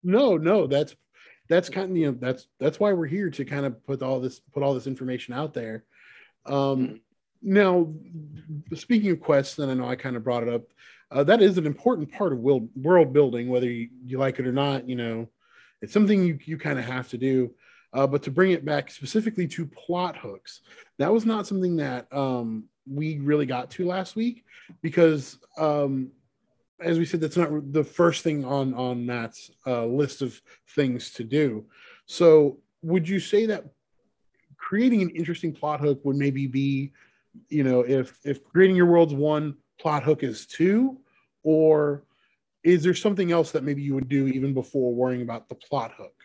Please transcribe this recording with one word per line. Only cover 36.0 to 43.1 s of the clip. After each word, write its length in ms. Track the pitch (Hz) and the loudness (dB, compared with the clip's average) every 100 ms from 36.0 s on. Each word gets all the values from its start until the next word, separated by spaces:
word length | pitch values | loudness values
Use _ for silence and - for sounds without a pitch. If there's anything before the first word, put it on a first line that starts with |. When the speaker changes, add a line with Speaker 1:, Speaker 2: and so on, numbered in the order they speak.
Speaker 1:
would 120 | 139 139 | -2 0
maybe 300 | 143 135 139 | 0 -2 -2
be, 460 | 135 139 135 139 _ _ _ _ - _ | -2 0 -2 -6 _ _ _ _ -20 _
you 160 | 151 | 0
know, 160 | 135 127 | 2 2
if, 380 | 123 135 127 _ | 2 0 -2 _
if 200 | 143 135 | -8 -8
creating 320 | _ 170 190 185 | _ 6 6 8
your 100 | 175 | 6
world's 280 | 170 165 | 6 6
one, 420 | 139 151 151 151 143 _ _ | 2 0 0 -2 -8 _ _
plot 220 | 165 147 | -4 -2
hook 200 | 127 160 | 0 0
is 240 | 127 110 - | -2 -8 -14
two, 520 | - 175 214 262 262 _ _ _ _ | 0 2 4 0 -2 _ _ _ _
or 600 | 156 156 156 151 147 143 _ _ _ _ _ _ | 2 4 6 4 2 -4 _ _ _ _ _ _
is 200 | 165 180 | 4 4
there 120 | 165 | 4
something 360 | 175 214 | 2 0